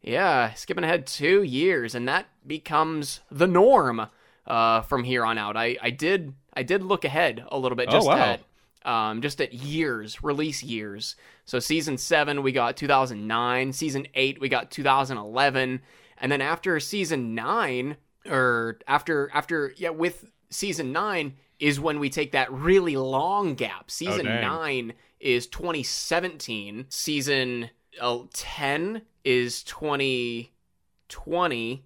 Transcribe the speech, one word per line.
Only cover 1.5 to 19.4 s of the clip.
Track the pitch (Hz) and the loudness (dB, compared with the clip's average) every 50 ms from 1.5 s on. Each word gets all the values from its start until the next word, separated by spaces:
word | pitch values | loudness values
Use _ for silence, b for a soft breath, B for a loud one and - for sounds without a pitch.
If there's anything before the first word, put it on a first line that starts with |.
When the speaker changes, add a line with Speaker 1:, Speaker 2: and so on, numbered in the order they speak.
| 123 135 165 190 180 139 120 113 113 | 0 2 2 2 2 2 0 -4 -4
Speaker 1:
and | 120 120 127 | -4 -2 0
that | 147 185 - _ _ _ _ | 0 -2 -2 _ _ _ _
becomes | 131 151 156 _ - 160 151 160 160 160 151 143 135 - - _ _ | -10 -10 -10 _ 0 2 2 2 2 -2 -4 -6 -6 -10 -12 _ _
the | 147 139 170 | 2 2 4
norm, | 190 175 175 202 254 277 214 151 127 117 113 110 - b b b b b b b | 6 8 8 10 10 8 8 6 2 0 0 -2 -4 b b b b b b b
uh, | - 120 113 113 113 113 113 | -2 2 4 6 6 6 4
from | 113 - 143 127 120 | 2 2 0 0 0
here | 127 127 123 117 | 0 0 2 2
on | 113 113 110 | 2 0 0
out. | 104 104 104 | -2 -2 -2
I, | 113 117 120 123 - | 0 0 0 -2 -2
I | - 120 | -2 -4
did, | 127 135 151 170 196 196 160 139 135 _ _ _ | -2 0 0 2 2 0 -2 -6 -14 _ _ _
I | _ - | _ -6
did | 131 127 185 202 | -2 0 0 0
look | 185 185 202 - - | 2 0 0 0 0
ahead | 143 139 156 175 143 113 113 117 - | 0 2 2 2 2 0 -4 -8 -6
a | - 139 | -4 0
little | 131 127 123 | 0 0 0
bit | 120 123 - | 0 2 4
Speaker 2:
Oh, | |
Speaker 1:
just | 120 160 165 | 4 6 6
Speaker 2:
wow. | 139 151 | 6 6
Speaker 1:
at, | 135 127 123 120 - - _ _ _ _ _ _ _ - 127 | 6 4 2 2 -2 -8 _ _ _ _ _ _ _ -4 0
um, | 120 113 110 110 107 113 | 0 0 0 0 -2 -2
just | 127 147 139 - | -4 -6 -2 -2
at | 143 120 120 | -4 -4 -4
years, | 120 131 147 151 160 160 143 120 110 104 107 - - | -12 -8 -6 -2 -2 0 -2 -2 -4 -8 -12 -12 -6
release | - 151 143 139 156 160 135 - | -4 -2 -2 -2 -2 -4 -4 -8
years. | 127 127 117 110 107 104 98 107 107 - - b b b b b b | -8 -8 -8 -8 -8 -8 -10 -10 -10 -10 -12 b b b b b b
So | - - 123 | -4 -4 -4
season | - - 151 165 147 156 135 | 0 0 0 0 0 -2 -4
seven, | 123 - - 170 151 147 147 143 143 | -4 0 2 4 4 4 2 0 0
we | 139 135 | 0 0
got | 127 131 120 120 131 | 2 2 0 0 -2
two | - 147 | -2 2
thousand | 139 143 135 135 127 117 104 107 | 4 4 4 4 2 -2 -8 -4
nine. | 110 113 117 120 123 123 127 131 135 | -2 0 0 0 0 0 0 -2 -2
Season | 131 - 160 156 135 135 139 - - | -4 -4 -4 -2 -4 -4 -8 -4 0
eight, | 131 131 135 139 - | 0 0 0 0 -4
we | 135 131 | -2 0
got | 131 123 113 - | 0 0 -2 -4
two | - - | -10 0
thousand | 139 139 135 139 135 135 131 | 2 4 4 4 4 0 -4
eleven. | 110 104 107 113 127 139 143 131 131 131 127 127 131 b b b b b b b b | -6 -6 -4 2 4 4 4 4 2 0 0 -4 -6 b b b b b b b b
And | 127 131 | -2 -2
then | 143 139 | 0 0
after | 135 147 165 170 - 190 170 151 | 0 -2 -2 -2 0 -2 0 0
season | 139 - - 202 185 156 160 135 120 113 113 | -2 -4 -2 -4 -2 -2 -2 -2 -2 -4 -6
nine, | 113 113 139 202 233 202 143 127 123 127 143 151 _ _ _ _ _ _ - | -4 -2 -2 0 0 0 0 -2 -2 -4 -4 -8 _ _ _ _ _ _ -2
or | 143 131 131 123 120 117 113 113 113 _ - | 2 2 4 4 2 2 0 -4 -6 _ -2
after, | - 139 147 - 170 160 143 143 143 | 0 0 0 2 0 0 0 0 0
after, | - 147 | -2 -4